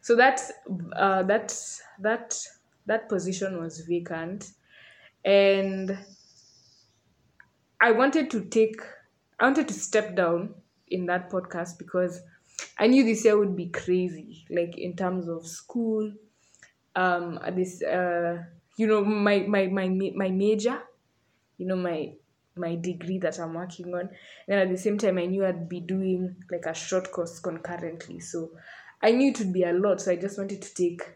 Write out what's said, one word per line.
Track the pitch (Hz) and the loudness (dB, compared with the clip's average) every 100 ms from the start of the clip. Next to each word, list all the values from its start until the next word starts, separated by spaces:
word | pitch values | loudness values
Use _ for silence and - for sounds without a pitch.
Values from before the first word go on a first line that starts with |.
So | - 233 | 4 6
that, | 254 262 - - - 185 170 - | 6 4 -6 -14 -10 -8 -8 0
uh, | 196 190 | 2 2
that, | 190 214 - - - - - - | 2 0 0 -10 -12 -16 -18 -4
that, | 202 233 233 - - _ _ _ - | -2 -2 -4 -10 -10 _ _ _ -2
that | 220 220 | -2 0
position | 196 170 185 190 180 | -4 -2 -4 -4 -6
was | 165 156 | -8 -10
vacant, | 165 175 175 165 165 202 - _ _ - - - - _ | -4 -4 -2 -8 -6 -10 -12 _ _ -20 -20 -20 -20 _
and | - 202 196 196 196 190 190 190 - - _ _ _ _ _ _ _ _ _ _ _ _ - _ _ _ | 4 6 6 4 2 -2 -4 -6 -10 -20 _ _ _ _ _ _ _ _ _ _ _ _ -20 _ _ _
I | 233 | 4
wanted | 226 269 294 277 | 6 4 2 0
to | 226 190 | -4 0
take, | 226 220 220 - - _ _ _ _ | 2 2 0 -16 -20 _ _ _ _
I | |
wanted | 254 277 262 | 4 4 0
to | |
step | 196 - 214 214 | -4 0 0 0
down | 180 175 170 208 - _ _ _ | 0 2 2 -2 -10 _ _ _
in | 185 175 | -4 -2
that | 180 180 | -2 -2
podcast | 185 180 175 175 - | -6 -6 -8 -8 -10
because | 165 180 180 175 - _ _ - - - | -6 -2 -2 -4 -18 _ _ -14 -12 2
I | 226 | 6
knew | 262 | 6
this | 233 220 | 6 6
year | 226 208 | 6 6
would | 202 180 | 4 0
be | 170 | -6
crazy, | - - 185 180 165 - - - | -6 0 2 0 -4 -14 -20 -6
like, | 175 170 170 | -2 -2 -4
in | 180 175 | -10 -4
terms | 185 185 170 | -2 -2 -4
of | 165 165 | -8 -10
school, | - - 240 226 220 214 208 - _ _ _ - _ _ 185 | -16 -8 -4 -2 -2 -2 -8 -20 _ _ _ -20 _ _ 0
um, | 185 175 175 165 - | 0 0 -4 -8 -6
this, | 185 185 180 | -2 -4 -4
uh, | - 180 180 175 170 175 170 - _ - | -2 0 0 0 -2 -4 -10 -20 _ -2
you | 220 | 2
know, | 214 | 4
my, | 202 214 208 202 | 4 4 4 4
my, | 190 208 190 | 4 2 2
my | 196 185 | 0 0
ma-, | 185 190 | 0 -2
my | 190 190 | -2 -2
major, | 185 202 214 220 277 - _ _ _ _ _ _ _ | 2 2 2 0 -2 -10 _ _ _ _ _ _ _
you | 180 | -4
know, | 185 | -2
my, | 180 160 151 - _ _ _ - | -2 -4 -6 -10 _ _ _ -8
my | 170 170 | -6 -4
degree | 170 175 170 190 | -4 -6 -4 -2
that | 175 165 | -2 -4
I'm | 165 | -8
working | 165 180 175 180 | -8 -10 -12 -8
on. | 175 | -6
And | 185 - - - - | -8 -12 -20 -20 -2
then | 202 | 2
at | 185 | 2
the | 180 | 2
same | 214 208 | 0 2
time, | 214 185 | 2 2
I | 175 | 0
knew | 190 | 0
I'd | 190 170 165 | 0 -2 -6
be | 175 | -8
doing, | 170 190 190 185 185 180 - | -4 -2 0 0 -2 -8 -8
like, | 175 160 | -6 -6
a | |
short | 160 - 190 185 | -8 -2 -4 -2
course | - 170 - | -6 -6 -6
concurrently. | 185 165 - 175 170 165 - 170 | -8 -8 -10 -8 -8 -10 -14 -14
So | 170 175 165 - - - - _ | -10 -8 -8 -12 -20 -20 -20 _
I | 214 | 4
knew | 240 277 | 6 4
it | - | 2
would | 196 | -2
be | 180 | 2
a | 175 | 2
lot. | 175 202 180 | 4 2 2
So | - | 0
I | 175 | 0
just | 196 196 | -2 -6
wanted | 196 196 | -8 -8
to | - | -12
take | - 175 175 - | -2 -2 -2 -14